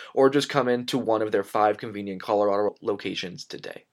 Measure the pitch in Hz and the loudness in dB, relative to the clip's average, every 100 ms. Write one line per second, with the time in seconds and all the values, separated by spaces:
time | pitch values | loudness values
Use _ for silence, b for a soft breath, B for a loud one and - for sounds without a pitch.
0 | B - 135 143 139 143 123 123 123 135 | B 4 4 4 2 0 2 0 0 -2
1 | 110 110 107 104 98 110 107 104 120 101 | 0 0 2 0 0 2 2 2 -6 -8
2 | 101 95 - 104 104 101 104 - 113 98 | -8 -6 0 2 4 2 0 -2 -4 -4
3 | 101 92 92 85 - 87 87 85 - | -4 -6 -8 -10 -12 -12 -12 -16 -20